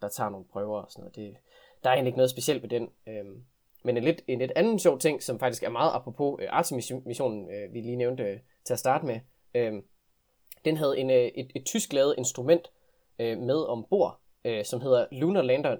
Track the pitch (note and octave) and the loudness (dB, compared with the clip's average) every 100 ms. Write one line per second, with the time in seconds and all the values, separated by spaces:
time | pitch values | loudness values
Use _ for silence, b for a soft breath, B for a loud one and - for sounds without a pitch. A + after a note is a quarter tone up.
0 | G2+ - G#2+ F#2+ F#2 G2 G#2 G#2+ - - | -8 -4 -6 -6 -12 -8 -6 -6 -8 -16
1 | - - G#2+ - _ b b b B2+ B2+ | -18 -14 -14 -16 _ b b b 2 2
2 | B2+ B2 B2+ B2+ A#2 C3+ A#2 A#2+ A#2 _ | 2 4 2 2 -2 -2 -2 -4 -4 _
3 | - A2 G2+ B2 B2 _ _ _ B2 A#2+ | -14 -12 -12 -16 -20 _ _ _ -2 0
4 | B2+ D#3+ - B2 - - A3 G#3+ F3 C3+ | 2 0 -2 -2 0 2 2 4 4 4
5 | D#3+ D3 - A#2+ B2+ A#2 A2+ A#2 D#3 A#2+ | 2 0 -4 -2 -2 -2 -4 0 0 0
6 | B2+ - C#3+ C#3+ - C#3+ E3+ C3 - C3 | -6 -4 -2 -2 -2 0 0 -2 -6 -8
7 | B2+ A#2+ C3 G#2+ F2+ G2+ G2+ A#2+ A2+ B2 | -8 -2 -2 -2 -8 -10 -10 -8 -6 -2
8 | B2 B2+ G#2 G2 _ _ - B2 C3 C#3+ | 0 0 -4 -6 _ _ -6 -2 2 2
9 | D#3+ A2+ - _ _ B2 A2+ G#2+ - _ | 0 -6 -8 _ _ -2 0 -2 -12 _
10 | _ _ _ _ - - D#3 D#3 D3 C#3 | _ _ _ _ -20 -6 -2 0 0 0
11 | C3 B2+ B2 - B2+ C3 - A3+ - C#3 | 4 4 4 -2 -8 -8 -4 -4 0 2
12 | C#3 C#3+ B2+ - B2 E3+ - _ _ _ | 4 2 -2 0 4 4 4 _ _ _
13 | _ - A#2 A2 A#2+ D3 D3+ A#2 A2 G3 | _ -6 -4 -2 0 0 0 -4 0 2
14 | E3 - _ _ - A2 G#2 B2 C3 B2+ | 2 -2 _ _ -4 -4 -4 -2 4 4
15 | A#2 C3 D#3+ G3 C3 C3 D3 | 4 0 2 2 4 4 2